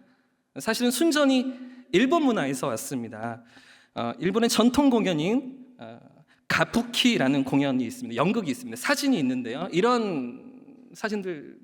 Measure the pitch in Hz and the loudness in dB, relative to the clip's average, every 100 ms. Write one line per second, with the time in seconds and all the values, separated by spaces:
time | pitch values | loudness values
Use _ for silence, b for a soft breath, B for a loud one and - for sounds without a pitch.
0 | b b b b _ - - 226 247 254 | b b b b _ -8 -4 0 0 2
1 | 339 294 277 262 262 B B B - 175 | 2 4 4 4 0 B B B 0 2
2 | 262 339 285 208 139 139 147 110 - 131 | 4 4 4 2 0 -2 -4 -4 -6 -6
3 | 113 107 117 117 B B B B B - | -8 -8 -8 -8 B B B B B -6
4 | 117 - 170 208 226 - 240 254 285 233 | -4 -2 -2 2 2 4 4 6 4 4
5 | 185 160 165 247 262 - - - 113 117 | 2 0 0 0 -2 -12 -20 -20 -18 -18
6 | - - _ b _ - 165 233 233 - | -20 -20 _ b _ -2 0 0 -2 0
7 | 240 220 131 139 135 139 139 127 117 - | 2 4 2 2 2 0 2 0 -2 -6
8 | 120 117 160 233 165 123 123 113 - 285 | -6 0 0 0 -4 -6 -8 -8 -2 0
9 | 277 226 127 127 117 135 170 165 226 247 | 0 0 0 -2 -4 -6 -2 0 2 2
10 | 214 156 123 127 - - - - - - | 0 -2 -6 -10 -16 -20 -20 -20 -20 -10
11 | 214 214 185 160 131 - | -6 -4 -6 -8 -12 -20